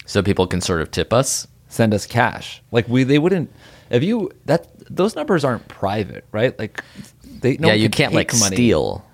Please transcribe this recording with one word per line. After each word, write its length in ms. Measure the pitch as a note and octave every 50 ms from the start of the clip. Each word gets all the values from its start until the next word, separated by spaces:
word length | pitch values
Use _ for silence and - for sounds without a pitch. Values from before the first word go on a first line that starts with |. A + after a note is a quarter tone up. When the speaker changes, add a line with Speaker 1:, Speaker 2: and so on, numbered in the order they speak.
| -
Speaker 1:
So 160 | - - G2+
people 240 | F#2 G2+ F#2+ - F2+
can 160 | - F#2+ F2+
sort 180 | - - F2 D#2+
of 100 | D2+ -
tip 220 | - F2+ E2 -
us? 340 | A2 B2+ - - - - - - _ _ _ -
Speaker 2:
Send 240 | - - A2+ G#2+
us 140 | G#2+ G2 -
cash. 560 | - A#2+ A#2+ A#2+ G#2+ - - - - - - _ -
Like, 160 | A2 A#2+ - A2+
we, 160 | A#2+ C3 C3
they 140 | B2+ C#3+ D3
wouldn't, 340 | D#3 F#3 G3 E3+ B2 - - - - - - - - -
if 120 | A#2+ B2
you, 280 | D3+ G3+ A#3+ A3+ F#3 - - _ -
that, 220 | - D3+ E3 - - - - - -
those 260 | - - F#3 A3 -
numbers 280 | - D4 D4+ G3 D3+ C#3
aren't 240 | C3 A#2 F#2 - -
private, 560 | - - G2+ F#2+ G#2 A2 F#2+ - A1+ - - _
right? 260 | - G#2+ B2 C3 - -
Like, 240 | - - - - - - - - - - _ _ - - - -
they, 160 | - A#2+ C3 -
no 100 | - G#2+
Speaker 1:
Yeah, 60 | G#2+
Speaker 2:
one 60 | G#2+
Speaker 1:
you 40 | A2 A2
Speaker 2:
can 20 |
Speaker 1:
can't, 200 | - - C#3+ A2
Speaker 2:
take 200 | - G#2 - -
Speaker 1:
like, 80 | - A2+
Speaker 2:
money. 160 | G#2 F#2+ F#2+
Speaker 1:
steal. 480 | A#2+ A#2+ A2 F2 D2 A#1 G1+ G1+ - - _